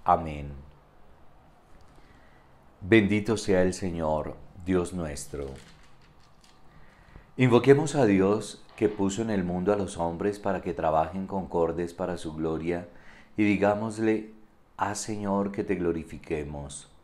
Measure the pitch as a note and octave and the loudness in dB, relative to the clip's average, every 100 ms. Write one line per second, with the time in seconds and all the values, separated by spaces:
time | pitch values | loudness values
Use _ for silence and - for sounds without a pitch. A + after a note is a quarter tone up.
0 | - F2 D#2+ D2 C#2+ C#2 - - _ - | 4 2 2 -8 -10 -12 -18 -20 _ -20
1 | - - - - - - _ - - - | -20 -20 -20 -20 -20 -20 _ -20 -20 -20
2 | - - - - - - - _ F#2 A2+ | -20 -20 -20 -20 -20 -20 -20 _ 4 6
3 | G2 G#2 G2+ G#2+ - F#2+ F#2 F2+ F#2+ E2+ | 6 2 0 -2 2 4 4 0 -6 -4
4 | D#2+ D2+ D2 C#2 - - F2 F#2 F2 F2+ | -2 -2 -4 -10 -16 -14 0 0 0 -4
5 | D#2+ C#2+ - C#2+ C2+ C#2 - - - - | -6 -8 -10 -10 -10 -12 -18 -20 -20 -20
6 | - - - - - - - - - - | -20 -20 -20 -20 -20 -20 -20 -20 -20 -20
7 | - - - - B2+ A#2+ B2 C#3 D#3 D3+ | -20 -20 -20 2 6 6 8 6 6 2
8 | A#2+ G2 F#2+ G#2+ A2 - - - G#2 - | 4 6 4 2 -2 -14 -20 0 0 2
9 | G2 G2 A2+ G#2 F2+ F2+ F#2 G#2 F#2+ E2 | -2 0 -2 -2 -2 -2 0 0 -2 -4
10 | E2+ E2+ F#2+ G2+ G2+ F#2 F2+ E2 D#2+ D#2 | -4 -2 -4 -2 -4 -4 -4 -2 2 2
11 | E2 F#2 F#2+ G2 E2+ F2 E2 D#2+ E2+ - | 0 -4 -6 -6 -4 0 0 0 -6 -6
12 | F2+ F2 E2 D#2 D#2+ D#2+ E2 E2+ F2+ - | -6 -6 -8 -6 -4 -4 -4 -6 -6 -18
13 | - - - - G#2 G2 G2 G#2 A2 G#2+ | -20 -20 -16 0 2 4 2 2 -2 -2
14 | A2 G#2+ G#2+ - - _ _ - G2 G#2 | 0 0 -4 -18 -20 _ _ -6 -4 -4
15 | - G#2 G2+ G2 G2+ G2+ G#2 F#2 F2 D#2+ | -6 -6 -2 -2 -2 -4 -4 -2 0 -2
16 | D#2 D2+ - D#2+ D2 D2 C#2+ - - - | -6 -14 -8 -6 -6 -10 -12 -14 -20 -20